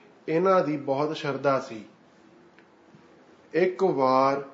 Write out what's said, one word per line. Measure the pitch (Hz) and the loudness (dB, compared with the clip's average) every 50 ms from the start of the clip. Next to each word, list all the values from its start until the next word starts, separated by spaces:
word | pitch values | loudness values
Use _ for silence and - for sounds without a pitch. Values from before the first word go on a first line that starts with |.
| - - - - - - | -20 -20 -20 -14 -6 -2
ਇਹਨਾਂ | 160 165 180 190 190 185 156 | 0 0 2 4 2 2 2
ਦੀ | 143 151 | 0 -4
ਬਹੁਤ | 139 131 139 135 135 151 151 156 | -4 -4 -2 -2 -2 -2 -4 -4
ਸ਼ਰਧਾ | 151 - 143 127 123 135 143 135 127 | -6 -6 -6 -4 -2 0 0 0 0
ਸੀ। | - - 117 107 98 - - _ _ _ _ _ _ - _ - - - _ - - _ _ _ _ _ - - - - - - _ _ - _ _ - - | -2 -8 -14 -16 -16 -20 -20 _ _ _ _ _ _ -20 _ -20 -20 -20 _ -20 -20 _ _ _ _ _ -20 -20 -20 -20 -20 -20 _ _ -20 _ _ -4 -2
ਇੱਕ | 160 185 185 185 - 190 | 0 0 0 0 0 0
ਵਾਰ | 180 151 139 131 127 131 131 135 139 139 143 - - | 0 2 2 2 4 4 4 4 2 0 -2 -6 -10